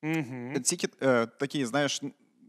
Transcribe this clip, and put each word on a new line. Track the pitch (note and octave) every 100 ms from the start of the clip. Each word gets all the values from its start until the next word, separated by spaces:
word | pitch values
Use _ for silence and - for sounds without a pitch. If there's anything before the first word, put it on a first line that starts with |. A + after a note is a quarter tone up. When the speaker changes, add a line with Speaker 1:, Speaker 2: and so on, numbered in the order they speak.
Speaker 1:
Мгм. | D#3 D#3+ B2 B2+ B2 C#3+
Speaker 2:
э, |
тикет-, | D3 F3 F#3+ -
э, | C3+ A#2+ A#2 -
такие, | C#3 D3 A#2+
знаешь, | C#3 C#3+ -
н-, | C3+ - _ _